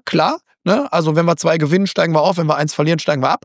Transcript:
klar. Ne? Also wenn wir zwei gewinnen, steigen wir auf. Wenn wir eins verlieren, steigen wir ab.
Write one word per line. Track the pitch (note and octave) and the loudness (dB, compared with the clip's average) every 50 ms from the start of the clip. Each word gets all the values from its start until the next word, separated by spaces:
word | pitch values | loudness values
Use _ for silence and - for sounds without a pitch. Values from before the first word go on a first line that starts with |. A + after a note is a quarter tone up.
| - | -2
klar. | - - D#3 D#3 F#3+ D#4 E4 - _ _ _ _ | -2 0 0 0 0 -2 -4 -8 _ _ _ _
Ne? | F3+ G3 B3+ C#4+ C4+ - | -2 0 0 0 0 -2
Also | E3+ D#3+ D#3+ D3+ | 0 0 0 0
wenn | E3 E3+ | 2 2
wir | E3+ E3+ | 2 0
zwei | - - E3+ D#3+ E3 | 0 0 0 0 2
gewinnen, | D3+ C#3+ E3 F#3+ G3 | 0 0 0 0 0
steigen | F#3+ - - E3 E3 D#3+ | 0 -2 -2 0 0 2
wir | D#3 D3 | 2 2
auf. | - - E3+ | 2 0 0
Wenn | E3 D3+ | 0 0
wir | D3 | 0
eins | C#3+ D3+ D3+ - | 0 -2 -2 -2
verlieren, | - D3+ D#3 E3+ D#3 | -2 0 0 0 0
steigen | - - D3+ C3+ B2+ | 0 -2 -2 0 0
wir | C#3 | 0
ab. | E3+ - - | -2 -2 -6